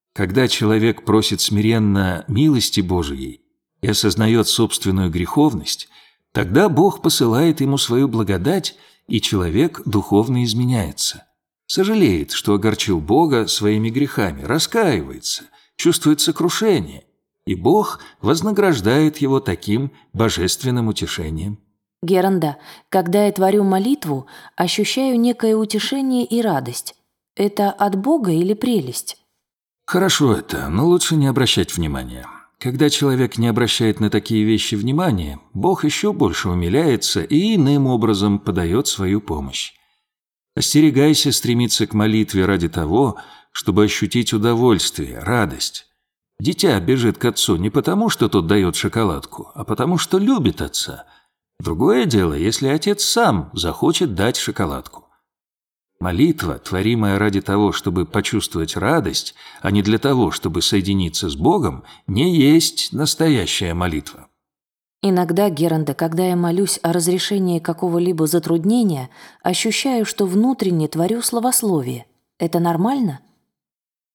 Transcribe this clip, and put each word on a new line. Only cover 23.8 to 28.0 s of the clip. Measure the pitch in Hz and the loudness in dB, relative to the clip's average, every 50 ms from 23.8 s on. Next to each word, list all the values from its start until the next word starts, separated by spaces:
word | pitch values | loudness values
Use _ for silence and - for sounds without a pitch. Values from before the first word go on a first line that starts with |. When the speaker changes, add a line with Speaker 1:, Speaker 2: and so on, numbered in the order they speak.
| 202 254 285 - - 156 139 131 131 - - - - - _ | 0 0 -2 -2 -2 -4 -6 -6 -6 -10 -18 -20 -20 -8 _
Speaker 2:
ощущаю | - 180 165 - 214 202 - - 262 269 269 247 233 | -4 -2 -2 0 -2 -2 -2 -2 -2 0 0 2 2
некое | 233 247 233 - 226 220 220 | 2 0 0 0 0 2 2
утешение | 220 214 208 214 208 - - 269 277 269 262 254 247 240 | 2 0 -2 -4 -4 -4 -4 -4 -2 -2 0 0 0 0
и | - 226 240 | 0 -2 -2
радость. | 220 208 156 135 131 120 123 - - - - _ _ _ _ _ _ _ _ | 0 0 -2 -2 -4 -6 -8 -10 -12 -14 -16 _ _ _ _ _ _ _ _
Это | - 202 202 202 208 202 202 | -2 -2 0 0 0 0 0
от | - - 202 202 196 | 0 0 -2 0 0
Бога | 190 | 0